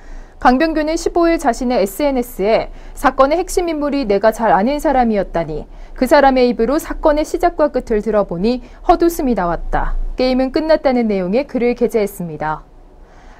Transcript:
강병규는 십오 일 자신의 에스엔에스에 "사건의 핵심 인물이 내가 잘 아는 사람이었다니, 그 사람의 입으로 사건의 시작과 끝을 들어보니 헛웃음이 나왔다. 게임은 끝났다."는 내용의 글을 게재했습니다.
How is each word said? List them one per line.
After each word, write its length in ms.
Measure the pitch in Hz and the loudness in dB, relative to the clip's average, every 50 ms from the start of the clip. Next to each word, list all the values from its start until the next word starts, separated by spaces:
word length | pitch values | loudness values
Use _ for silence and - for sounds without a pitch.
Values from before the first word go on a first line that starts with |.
| - - - - - - - - | -18 -18 -16 -16 -18 -20 -10 0
강병규는 560 | - 262 247 262 330 320 302 311 302 311 330 | 2 2 4 4 2 0 0 -2 -2 0 -2
십오 320 | 330 - 415 - 349 339 | -2 -4 -2 0 2 2
일 120 | 330 330 320 | 2 2 2
자신의 420 | - 247 233 - 254 240 254 202 190 | 0 -2 -2 0 -2 0 0 0 0
에스엔에스에 880 | 190 - - 294 285 269 247 240 - - - 190 214 226 165 143 - - - - - - | 0 -2 -2 -2 0 0 -2 -4 -4 -6 -2 0 2 2 0 0 -4 -12 -16 -18 -18 -8
"사건의 440 | - - 262 269 - 269 277 311 | 0 0 2 4 4 4 4 2
핵심 300 | 359 370 - - 392 349 | 0 -2 -2 -2 -2 -2
인물이 380 | 339 311 294 294 285 254 277 269 | -2 -2 -2 -2 -2 -2 -2 0
내가 260 | 202 196 196 226 220 | 0 0 2 2 2
잘 200 | 220 - 226 208 | 2 2 2 2
아는 280 | 165 185 208 262 294 294 | 2 4 2 0 0 0
사람이었다니, 880 | 311 311 262 254 240 226 214 196 180 - - 170 160 147 156 143 - - - - - - - | 0 2 2 2 2 2 0 0 -2 -2 -4 -4 -4 -4 -6 -10 -10 -12 -18 -20 -18 -16 -4
그 140 | - 254 | -4 2
사람의 420 | 240 320 285 269 269 262 254 247 247 | 4 6 6 6 6 6 4 4 2
입으로 300 | - - 226 240 285 320 | 2 0 0 0 0 -2
사건의 460 | - - 294 - - 311 294 302 311 | -4 -6 -6 0 2 2 2 2 0
시작과 440 | - - 320 349 339 339 - 302 294 | -4 -2 0 0 0 2 0 0 0
끝을 320 | - 254 - - 226 208 | 0 -4 -4 -2 -2 -2
들어보니 600 | 208 226 208 208 196 - 175 170 196 233 254 247 - - - - - | -2 0 0 0 0 -2 -4 -2 -2 -2 -2 -2 -6 -14 -20 -2 0
헛웃음이 460 | 370 339 339 339 339 339 - 294 247 226 | 0 2 4 2 0 0 0 -2 -2 0
나왔다. 600 | 196 175 170 165 156 - - - 135 - - - - - - - | 0 0 -2 -2 -4 -4 -2 -2 -2 0 -2 -2 -2 -4 -4 -2
게임은 380 | - 254 254 254 254 262 262 262 | -2 0 0 2 0 0 0 -2
끝났다."는 540 | 320 320 320 311 311 - 269 247 247 226 | -2 2 2 2 2 2 2 2 2 0
내용의 400 | 214 202 190 180 180 208 262 285 | 0 0 -2 -2 0 0 -2 -2
글을 280 | - - 233 240 240 240 | -2 -2 0 0 0 0
게재했습니다. 880 | - 240 220 - 220 202 196 - - 175 165 151 147 156 156 151 - - - - - - - - - - - - - - - - | 0 -2 0 0 0 -2 -2 -4 -8 -10 -10 -8 -6 -6 -6 -6 -6 -10 -18 -20 -20 -20 -20 -20 -20 -20 -20 -20 -20 -20 -20 -20